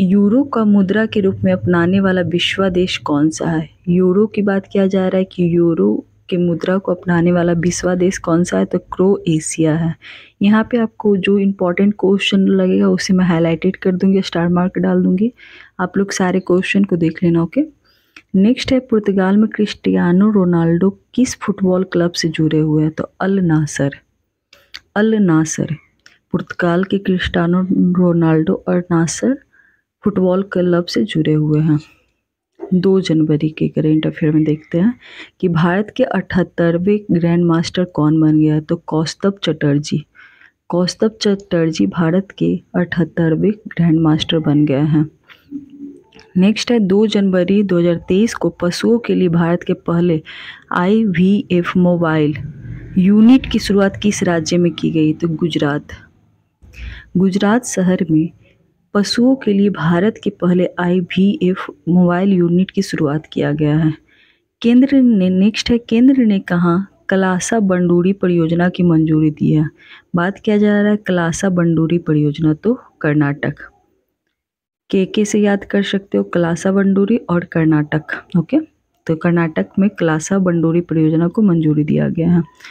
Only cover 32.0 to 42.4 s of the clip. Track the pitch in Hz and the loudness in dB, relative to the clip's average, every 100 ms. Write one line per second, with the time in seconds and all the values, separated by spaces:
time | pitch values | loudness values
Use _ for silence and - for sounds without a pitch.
32 | _ _ _ _ _ - - 185 190 190 | _ _ _ _ _ -16 -4 0 2 2
33 | 185 160 156 151 160 156 156 151 156 156 | 2 0 2 0 -2 -2 -4 -2 0 0
34 | 156 151 156 156 156 151 - 170 202 254 | 0 -2 0 2 0 -2 -4 -2 0 -2
35 | - - - _ 185 165 170 185 208 - | -10 -20 -20 _ -2 0 0 0 -2 -2
36 | 254 196 175 - 170 - 170 170 185 208 | -2 -2 -2 -2 -2 0 0 0 0 0
37 | 208 175 170 170 175 165 175 - 180 - | 0 0 2 2 2 0 -2 -4 -4 0
38 | 151 160 156 156 156 151 151 165 - 156 | 0 2 2 4 2 0 -2 -6 -4 -4
39 | 160 - 196 196 - 151 151 143 147 156 | -4 -2 -4 -2 -4 -2 0 0 -2 -6
40 | - _ - _ _ _ - 175 180 - | -8 _ -20 _ _ _ -6 -4 -4 -2
41 | 220 220 214 196 196 175 165 160 196 180 | -4 -2 -2 -2 -2 -2 0 0 -2 0
42 | 160 180 196 - | 0 0 -2 -4